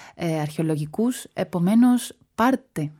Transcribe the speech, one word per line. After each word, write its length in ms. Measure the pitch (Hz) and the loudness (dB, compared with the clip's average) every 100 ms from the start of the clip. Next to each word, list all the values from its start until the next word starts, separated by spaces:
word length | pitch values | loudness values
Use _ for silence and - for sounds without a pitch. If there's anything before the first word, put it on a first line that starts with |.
| - - | -20 -8
ε, 240 | 170 160 | -4 -4
αρχαιολογικούς. 840 | 151 160 160 151 151 180 233 247 - | -4 -4 -2 -2 -4 -2 -2 -4 -8
Επομένως, 800 | - - 185 175 226 247 247 - - _ - | -8 -6 -2 2 4 6 4 -2 -14 _ 0
πάρτε 560 | 233 262 - - 151 - | 0 0 -4 -6 -6 -8